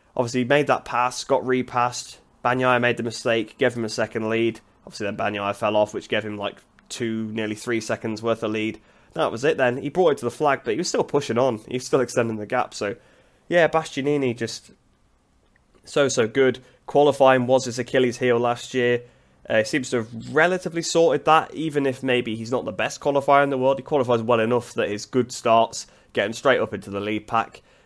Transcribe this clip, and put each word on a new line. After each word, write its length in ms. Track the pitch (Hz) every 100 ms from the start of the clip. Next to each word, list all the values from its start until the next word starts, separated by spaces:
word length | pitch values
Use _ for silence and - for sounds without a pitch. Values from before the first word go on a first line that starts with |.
| _ -
Obviously, 240 | 117 123
he 60 | 120
made 200 | 143 139
that 180 | 127
pass, 400 | - 120 123 -
got 220 | - 135 123
repassed. 720 | 127 123 123 120 120 - - _ _
Bagnaia 360 | 120 127 127 123
made 160 | 123 117
the 60 |
mistake, 540 | 117 113 127 113 110 -
gave 160 | 127
him 100 | 117
a 40 | 113
second 400 | 117 110 117 110
lead. 320 | 113 117 110 _ _ -
Obviously, 180 | -
then 120 | 101 104
Bagnaia 380 | 104 104 101
fell 220 | 98 107 107
off, 180 | 104
which 140 | 104 -
gave 160 | 110
him, 120 | 107 104
like, 200 | 101 - _ _ -
two, 380 | - 117 113 110
nearly 220 | 110 110
three 260 | 107 - 120
seconds 420 | 110 110 110 104
worth 200 | 113 110
of 80 | 110
lead. 300 | 110 110 - _ _ _
That 180 | - 139
was 140 | 110
it 140 | 139 -
then. 180 | 127 123
He 140 | 143
brought 220 | 175 175
it 60 | 143
to 60 |
the 60 | 120
flag, 320 | - 151 135
but 80 | -
he 60 | 113
was 100 | 180
still 160 | 254
pushing 340 | - 143 139 113
on. 200 | 131 107 -
He 60 | 127
was 100 | -
still 140 | 143
extending 360 | 123 - 113 110
the 100 | 101
gap. 280 | 127 -
So, 220 | - 104 95 _ _ _ _ -
yeah, 200 | 175 160
Bastianini 680 | 160 156 - 135 147 131 113
just 360 | 113 - - _ _ _ _ _ _ _ _ _ _ _
so, 240 | - - 139
so 180 | 127 110
good. 320 | 135 131 - - _ -
Qualifying 600 | 139 143 131 131 131 123
was 180 | 131 127
his 120 | 120
Achilles 400 | 120 135 127 117
heel 200 | 127 117
last 360 | 120 120 -
year. 280 | 131 123 120 120 _ _ _ -
Uh, 100 | 110
he 60 |
seems 240 | 107 156 127
to 80 | 123
have 360 | 113 117 123
relatively 480 | 131 170 185 180 165
sorted 420 | 165 170 165 143
that, 300 | 156 156 -
even 320 | - 156 147 135
if 160 | 131
maybe 340 | 131 123 117 110
he's 140 | 113
not 140 | 123
the 80 | 95
best 280 | 95 110 -
qualifier 420 | 139 143 135 143
in 80 | 143
the 60 | 135
world. 220 | 131 135
He 40 |
qualifies 380 | 131 151 120 120
well 200 | 113 120
enough 340 | 110 123 113
that 160 | - 107
his 160 | 104 -
good 260 | 131 120
starts 540 | - 120 113 113 - - _ _
get 140 | - 104
him 60 |
straight 260 | 113 139 107
up 140 | -
into 160 | 98 98
the 100 | 98
lead 260 | 104 107 -
pack. 360 | 113 - - _ _